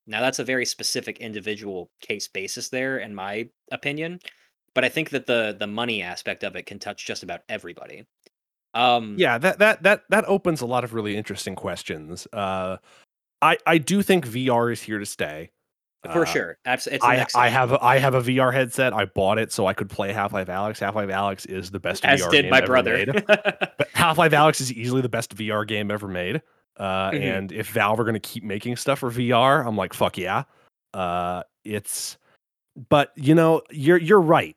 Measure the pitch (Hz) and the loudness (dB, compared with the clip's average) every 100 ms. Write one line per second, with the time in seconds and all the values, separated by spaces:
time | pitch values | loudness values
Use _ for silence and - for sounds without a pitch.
0 | - 107 127 131 123 131 120 - - 127 | -10 -4 -2 -4 -4 -4 -4 -6 -6 -6
1 | 110 101 117 104 101 104 104 92 85 _ | -8 -12 -12 -10 -8 -8 -8 -10 -12 _
2 | - 107 - 98 95 - 110 127 131 131 | -10 -10 -8 -10 -10 -10 -8 -6 -4 -6
3 | 107 101 95 107 117 _ - 127 143 147 | -8 -10 -8 -8 -10 _ -16 -8 -6 -6
4 | 165 180 - _ _ _ _ - 127 - | -8 -10 -18 _ _ _ _ 0 0 0
5 | 156 139 127 120 107 98 104 107 120 107 | -2 -4 0 0 0 -4 -8 -4 -4 -4
6 | 90 87 - 92 101 92 - 101 104 101 | -6 -8 -8 -8 -8 -10 -14 -14 -14 -12
7 | - 104 90 87 - 107 90 85 - 80 | -10 -10 -10 -14 -10 -12 -12 -16 -18 -20
8 | 117 _ _ _ _ _ _ 113 123 120 | -20 _ _ _ _ _ _ 2 4 4
9 | 110 104 156 120 180 - 214 - 180 208 | 0 0 2 4 2 4 4 4 2 2
10 | - 208 214 196 180 151 120 127 120 113 | 2 0 2 0 0 -2 -2 -2 -2 -4
11 | 104 101 104 101 - 92 98 87 - 80 | -4 -4 -6 -8 -8 -8 -8 -8 -8 -10
12 | 78 87 - 110 98 95 92 92 _ _ | -10 -14 -10 -6 -4 -4 -4 -8 _ _
13 | _ _ _ - 151 170 - 170 135 196 | _ _ _ 0 2 2 4 2 2 0
14 | 196 185 123 120 131 120 117 113 - 107 | 4 2 2 -4 2 2 2 -2 -6 -6
15 | 101 - 78 76 85 _ _ _ _ _ | -6 -6 -8 -8 -16 _ _ _ _ _
16 | - 165 165 160 87 - 123 127 - 135 | -4 -2 0 -2 -4 -8 -4 -4 -4 2
17 | 120 127 120 123 120 127 123 135 120 135 | 4 4 2 2 4 4 2 4 4 4
18 | 135 131 120 127 131 135 123 - 127 107 | 4 2 2 2 4 2 0 0 0 0
19 | 95 - 95 107 - - 95 98 101 - | -2 0 2 2 -2 0 0 0 -6 -4
20 | 98 104 101 101 92 92 104 107 101 107 | -4 -2 -2 -4 -4 -4 -4 -4 -4 -2
21 | 98 95 101 95 - 95 90 98 87 92 | -4 -2 -2 -4 -10 -10 -8 -6 -6 -2
22 | 139 139 87 143 92 131 - 127 117 113 | 2 2 4 2 6 4 6 2 2 0
23 | 104 196 202 208 202 - 180 - - - | 0 -2 2 2 2 -4 -8 -4 -4 0
24 | 175 156 160 147 156 151 127 117 120 131 | 2 4 4 6 6 4 -4 -6 -2 -2
25 | 120 117 - 101 107 107 107 104 101 104 | 0 -4 -6 -8 -4 -2 -2 -4 -2 -4
26 | 101 92 90 151 _ _ _ - 98 95 | -4 -4 -4 -6 _ _ _ -8 -4 -2
27 | - 151 135 95 98 87 104 117 104 110 | -2 -2 -2 -4 -6 -8 -4 0 2 2
28 | 113 107 - - 104 101 120 120 - 139 | 0 -2 -6 -12 -8 -8 -6 -6 -2 -2
29 | 127 117 120 120 131 151 120 107 95 - | -2 -4 0 4 4 4 0 -2 -4 0
30 | 95 - 87 110 143 _ _ _ _ 98 | -2 -2 -4 -4 -4 _ _ _ _ -6
31 | 90 87 87 90 - _ 107 104 - - | -4 -2 -4 -6 -10 _ -8 -8 -6 -8
32 | - - _ _ _ _ _ - 120 147 | -10 -12 _ _ _ _ _ -10 2 4
33 | 139 - 127 165 165 160 - 151 139 175 | 4 0 4 6 6 4 0 -2 4 4
34 | 165 208 160 156 104 | 8 6 8 4 4